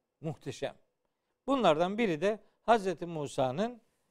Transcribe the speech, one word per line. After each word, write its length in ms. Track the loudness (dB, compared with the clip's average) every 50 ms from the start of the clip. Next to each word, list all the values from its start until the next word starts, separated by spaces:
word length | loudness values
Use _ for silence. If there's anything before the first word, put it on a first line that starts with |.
| _ _ _ _
Muhteşem. 540 | -10 -10 -10 -10 -10 -12 -10 -8 -8 -8 -8 -12 _ _ _ _ _ _ _ _ _ _ _ _ _ -2
Bunlardan 500 | 0 4 6 4 4 4 2 0 0 0
biri 240 | 0 0 0 0
de 180 | 0 0 -2 -2 -6 _ _ _
Hazreti 440 | _ 2 2 4 2 0 -4 -4 -6
Musa'nın, 760 | -8 -8 -6 -8 -6 -2 0 0 0 0 -2 -4 -4 -6 -10 _ _ _ _ _ _